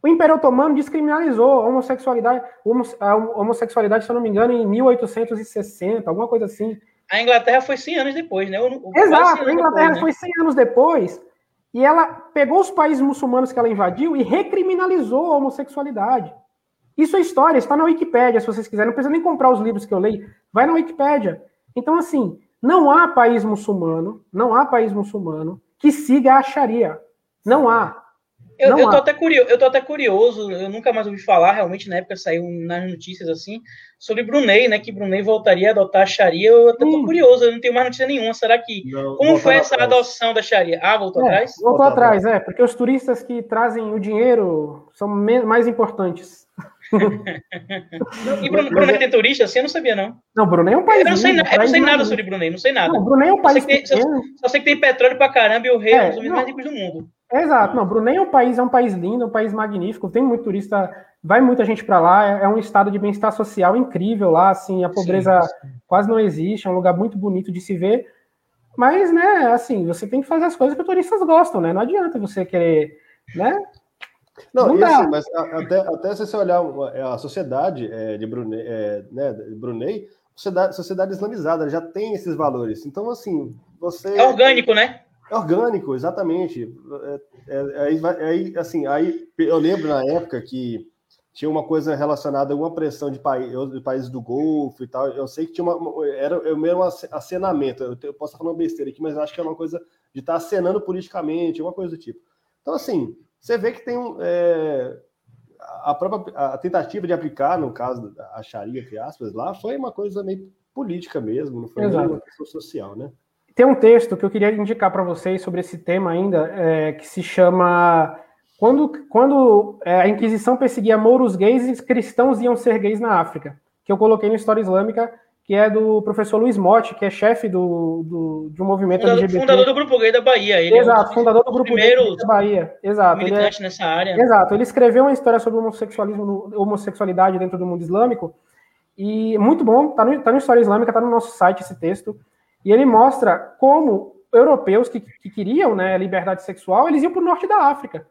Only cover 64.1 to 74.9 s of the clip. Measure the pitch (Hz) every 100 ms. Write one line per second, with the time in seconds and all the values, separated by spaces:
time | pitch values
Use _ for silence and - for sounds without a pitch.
64.1 | 220 196 160 190 190 - 185 180 190 180
65.1 | 190 180 185 170 - 135 127 _ 185 208
66.1 | 226 214 151 170 214 190 185 180 175 220
67.1 | 202 202 185 190 180 - 185 185 240 -
68.1 | _ _ _ _ _ _ - 247 359 370
69.1 | 330 370 392 254 240 240 220 170 170 208
70.1 | 254 269 330 330 339 269 302 349 370 359
71.1 | 415 339 320 339 202 170 185 240 392 339
72.1 | 269 202 - 180 180 170 156 151 _ _
73.1 | _ _ 165 214 392 403 _ _ _ -
74.1 | _ _ _ _ 247 240 349 349